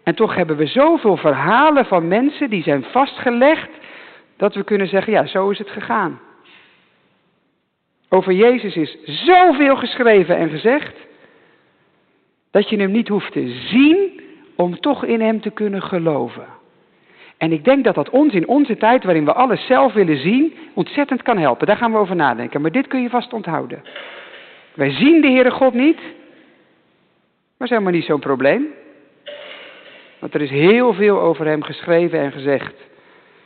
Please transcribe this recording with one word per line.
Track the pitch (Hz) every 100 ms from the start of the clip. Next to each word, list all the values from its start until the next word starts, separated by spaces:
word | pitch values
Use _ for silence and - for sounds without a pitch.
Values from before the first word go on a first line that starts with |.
En | - 156
toch | 220 -
hebben | 165 151
we | 147
zoveel | 247 302 330 220 165
verhalen | 156 135 143 233 311 285 226
van | 180 165
mensen | 202 277 - 277
die | 202
zijn | 156 143
vastgelegd, | 120 247 269 - 254 240 277 320 - - - - - - _ _
dat | - 202
we |
kunnen | - 208 90
zeggen, | 196 -
ja, | 202 143
zo | 190 196
is | 202
het | 202
gegaan. | 214 - 220 175 123 - _ _ _ _ _ _ _ _ _ _ _ _ _ _ _ _ _ _
Over | 185 190
Jezus | 185 233 247 202 170
is | 147 -
zoveel | - 151 277 359 359 269 285 277
geschreven | 254 - 240 208 170 165
en | 160
gezegd, | 151 220 285 - - - _ _ _ _ _ _ _ _ _ _ _ _ _ _
dat | 226 202
je | 208
hem | 190
niet | 214 220
hoeft | 208 -
te | 147 127
zien | 123 123 220 285 370 392 - - - - -
om | 180 170
toch | 196 - 247
in | 233
hem | 220 220
te | 214
kunnen | 208 208 196
geloven. | 170 185 165 139 120 113 120 - _ _ _ _ _ _ - _
En | 160
ik | 156
denk | 220 277
dat | 226 170
dat | 143
ons | 262 302
in | 196 -
onze | 269 277 214
tijd, | 220 254
waarin | 185 165 151
we |
alles | - 262 185 -
zelf | 254 269
willen | 208 175 143
zien, | 151 254 320 - -
ontzettend | - 165 - 285 254
kan | - 214
helpen. | 147 120 151
Daar | 202
gaan | 233
we | 220
over | 190 180
nadenken. | 139 113 120 143
Maar | 156
dit | - -
kun | 262
je | 240
vast | 247 -
onthouden. | 226 175 151 131 147 - - - - - - - - _
Wij | - 143
zien | 135 269 330
de | 294
Heere | 254 247
God | - 262
niet, | 240 285 320 - - - _ _ _ _ _ _ _ _ _ _ _ _ _
maar | 247
is |
helemaal | 226 190
niet | 175 147
zo'n | 147
probleem. | 135 131 135 202 302 - - _ _ _ - - - - - - - - - _
Want | -
er | 151
is | 143
heel | 139 170 233 247
veel | 185 208 190
over | 170 156 156
hem | 151
geschreven | 143 147 - 170 170 160
en | 143
gezegd. | 143 135 135 - - - _ _ _ _ _